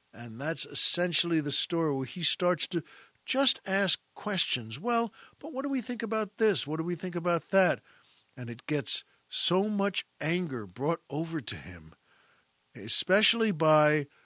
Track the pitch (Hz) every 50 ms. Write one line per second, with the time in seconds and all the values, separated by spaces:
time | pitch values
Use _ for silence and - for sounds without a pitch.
0 | _ _ - 107 117 120 110 117 139 156 165 - - - - - - - - 170
1 | 175 180 165 - - 170 170 160 147 143 139 - - - 170 165 165 156 143 135
2 | 131 123 - 185 170 - - - 180 175 180 151 - - - 170 - - - -
3 | - - _ _ _ - - 262 277 247 - - - - 190 196 202 175 - -
4 | _ _ _ - - 208 202 170 - - - 127 113 110 110 127 180 240 240 233
5 | 233 220 - - - - _ _ - 320 302 254 269 285 277 262 226 - 247 208
6 | 233 208 220 220 214 202 - - 220 220 190 143 - 143 151 156 165 175 175 160
7 | - 185 170 175 165 175 170 165 - _ - 190 185 175 139 113 - _ _ _
8 | _ _ _ _ _ _ _ - 123 117 117 120 - - 151 143 131 - - -
9 | - _ _ _ _ _ - - - - 175 190 202 214 214 202 196 202 190 -
10 | - - _ _ 143 151 170 180 185 156 135 120 104 95 90 - 131 151 165 160
11 | _ - 139 147 165 165 165 156 113 - - 82 69 87 92 85 80 78 80 _
12 | _ _ _ _ _ _ _ _ _ _ _ _ _ _ _ 127 98 113 - -
13 | - - 180 208 214 - 220 233 226 220 190 151 165 156 156 151 151 151 151 156
14 | 143 - _ _ _